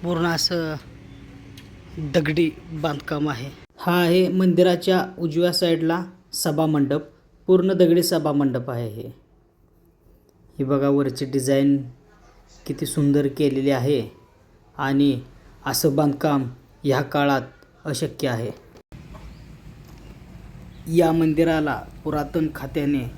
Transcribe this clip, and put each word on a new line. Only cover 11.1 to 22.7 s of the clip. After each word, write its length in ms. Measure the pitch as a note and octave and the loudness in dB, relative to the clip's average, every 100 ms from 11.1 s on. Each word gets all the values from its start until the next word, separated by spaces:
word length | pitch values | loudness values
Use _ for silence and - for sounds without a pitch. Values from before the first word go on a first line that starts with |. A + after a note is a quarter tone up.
| C3 C3+ | -2 -4
डिझाईन 580 | C3+ B2+ C#3 C#3 C#3 B2 - _ _ - - _ - - | -2 2 2 4 2 -2 -16 _ _ -20 -20 _ -20 -10
किती 180 | C#3 D3+ | -6 -4
सुंदर 420 | - C#3+ C#3+ C#3 C3+ | 0 4 4 2 2
केलेली 320 | C#3+ C3 C3+ | 0 2 0
आहे 460 | C3+ B2+ C#3 - - - _ _ _ _ - | 2 2 0 -4 -12 -20 _ _ _ _ -6
आणि 440 | C3+ C#3 C#3+ B2 - - - - - | 0 2 2 2 -6 -20 -20 -12 -6
असं 300 | C3 D#3+ C#3 | 0 2 2
बांधकाम 540 | D3 C#3 D#3 C#3+ B2 B2+ - - | 0 0 0 0 -2 -10 -20 -8
ह्या 180 | C#3+ C3+ | -2 0
काळात 400 | C#3 D3+ C#3+ C3+ B2+ - _ _ D#3 | 0 0 2 0 -2 -18 _ _ -8
अशक्य 420 | C3 D#3+ - C#3 | -6 -6 -4 -4
आहे. 240 | A#2 A#2 - - - _ - - - - - - - - - - - - - - - - - - - - E3 | -4 -6 -10 -20 -20 _ -20 -18 -18 -18 -20 -20 -20 -20 -20 -20 -20 -20 -20 -20 -20 -20 -20 -20 -16 0 2
या 160 | E3 | 4
मंदिराला 720 | D#3+ D#3+ D3+ E3 D#3+ D3+ A2+ - - | 4 2 2 2 2 0 -4 -8 -10
पुरातन 440 | D#3 D3+ C#3+ E3+ D#3+ - | -6 -4 -4 -2 -2 -4
खात्याने 560 | C3 | -8